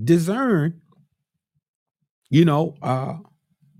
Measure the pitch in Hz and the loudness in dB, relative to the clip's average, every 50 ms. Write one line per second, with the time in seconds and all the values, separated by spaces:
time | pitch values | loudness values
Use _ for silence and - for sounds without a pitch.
0 | 107 135 170 170 160 180 208 254 269 247 208 156 143 165 170 - _ _ _ _ | 0 0 2 2 2 -2 -4 -2 -2 0 0 0 0 -2 -4 -8 _ _ _ _
1 | _ _ _ _ _ _ _ _ _ _ _ _ _ _ _ _ _ _ _ _ | _ _ _ _ _ _ _ _ _ _ _ _ _ _ _ _ _ _ _ _
2 | _ _ _ _ _ _ 135 156 170 165 143 147 165 170 147 - - 131 131 131 | _ _ _ _ _ _ 2 4 4 4 2 0 -2 -4 -6 -8 -6 -4 -4 -4
3 | 135 - - 160 - - _ _ _ _ _ _ _ _ _ | -6 -8 -10 -12 -14 -20 _ _ _ _ _ _ _ _ _